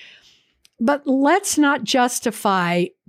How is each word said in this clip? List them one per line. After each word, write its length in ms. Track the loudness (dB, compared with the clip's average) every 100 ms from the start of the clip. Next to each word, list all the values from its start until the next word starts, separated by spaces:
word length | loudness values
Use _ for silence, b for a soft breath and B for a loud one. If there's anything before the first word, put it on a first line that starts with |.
| B B B B B B _ _
But 260 | -2 0 0
let's 500 | 2 2 2 0 0
not 280 | 2 0
justify 1000 | -2 0 0 -2 -6 -4 -2 0 0 -2 -2 -8